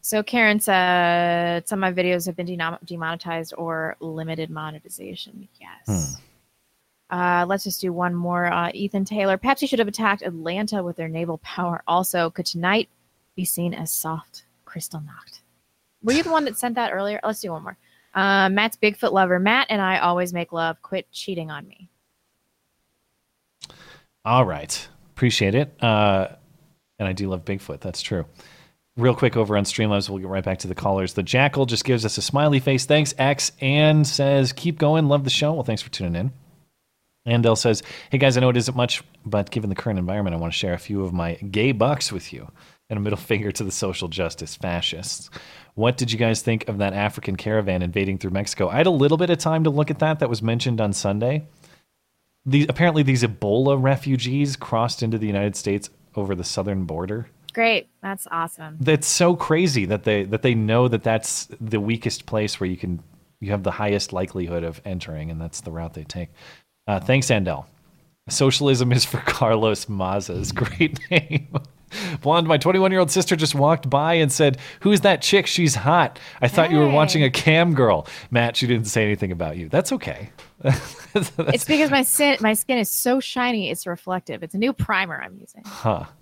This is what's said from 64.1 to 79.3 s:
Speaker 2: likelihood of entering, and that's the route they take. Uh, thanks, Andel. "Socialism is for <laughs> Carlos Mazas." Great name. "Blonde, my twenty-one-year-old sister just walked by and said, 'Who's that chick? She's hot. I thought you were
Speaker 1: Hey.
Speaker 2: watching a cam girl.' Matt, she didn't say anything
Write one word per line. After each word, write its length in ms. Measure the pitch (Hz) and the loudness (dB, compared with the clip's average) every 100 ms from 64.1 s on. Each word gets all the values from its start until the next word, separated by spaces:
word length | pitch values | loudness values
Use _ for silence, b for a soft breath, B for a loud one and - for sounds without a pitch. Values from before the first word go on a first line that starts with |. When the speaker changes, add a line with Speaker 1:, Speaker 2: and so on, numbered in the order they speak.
Speaker 2:
likelihood 500 | 92 95 95 85 85 | -4 -4 -4 -4 -4
of 160 | 82 80 104 | -4 -8 -8
entering, 440 | 90 82 78 78 | -8 -8 -8 -8
and 100 | 80 | -8
that's 200 | 82 - | -10 -10
the 100 | - | -10
route 220 | 80 82 78 | -10 -10 -10
they 100 | 76 | -12
take. 240 | 87 85 B B B _ _ - | -10 -10 B B B _ _ -4
Uh, 120 | 98 | -4
thanks, 280 | - 131 131 | 2 0 2
Andel. 380 | 113 90 71 - _ _ _ _ _ - | 0 0 -4 -10 _ _ _ _ _ -8
"Socialism 640 | - 135 123 143 127 123 | 2 2 4 2 4 4
is 120 | 123 - | 2 2
for 120 | 117 | -2
<laughs> 80 | - | -4
Carlos 600 | - 117 113 110 101 - | 0 2 4 2 0 -2
Mazas." 640 | 101 92 101 95 87 - | -4 -2 -2 -4 -6 -4
Great 460 | - - - 165 - - | -4 -4 0 0 0 0
name. 380 | 175 - 151 - 147 - _ - 214 190 151 | 0 0 -4 -2 -8 -8 _ -16 -10 -8 -4
"Blonde, 260 | 143 170 165 | 2 2 4
my 100 | 151 | 4
twenty-one-year-old 540 | 165 185 190 190 170 | 4 4 4 4 4
sister 240 | 190 - 170 | 2 2 2
just 180 | 156 143 | 2 4
walked 340 | 143 165 135 | 4 2 2
by 240 | 139 156 170 | 0 4 4
and 160 | 147 | 2
said, 260 | - 147 131 B B | 4 4 4 B B
'Who's 200 | 202 208 | 2 6
that 200 | 202 156 | 6 4
chick? 240 | - 202 - | 4 2 2
She's 280 | - 160 123 | 2 2 2
hot. 420 | 117 175 135 - B B | 2 4 2 -2 B B
I 60 | 123 | 2
thought 240 | - 160 | 4 4
you 60 | 156 | 6
were 100 | 147 | 6
Speaker 1:
Hey. 60 | 143 | 6
Speaker 2:
watching 280 | 151 156 | 4 4
a 60 | 139 | 2
cam 440 | - - 156 175 | 4 4 6 4
girl.' 340 | 143 120 85 - B B | 4 4 4 0 B B
Matt, 260 | 120 117 117 | 2 2 0
she 80 | 123 | 2
didn't 180 | 120 104 | 2 2
say 160 | 113 | 2
anything 280 | 107 104 98 | 2 2 -2